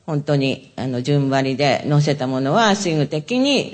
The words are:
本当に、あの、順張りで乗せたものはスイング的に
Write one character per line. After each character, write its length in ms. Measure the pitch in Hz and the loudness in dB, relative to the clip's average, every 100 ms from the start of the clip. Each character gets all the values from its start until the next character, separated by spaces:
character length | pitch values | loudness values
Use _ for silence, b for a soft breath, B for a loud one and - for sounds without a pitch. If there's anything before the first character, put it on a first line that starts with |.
| - | -6
本 160 | 147 | -4
当 140 | 147 143 | 0 0
に、 360 | 135 - - - | 0 -4 -10 -8
あ 100 | 131 | -6
の、 160 | 123 | -4
順 260 | 127 143 139 | 0 0 2
張 140 | 135 | 0
り 140 | 135 131 | 0 0
で 260 | 143 117 | 0 0
乗 160 | 127 147 | 2 2
せ 140 | 151 | 2
た 140 | 143 131 | 0 -2
も 120 | 131 | -2
の 140 | 135 | 0
は 220 | 190 220 202 | 4 4 2
ス 120 | 190 | 0
イ 60 | |
ン 40 | 156 | 0
グ 80 | 143 | 0
的 320 | 156 151 247 | -4 -4 0
に 320 | 277 262 - | 2 0 -2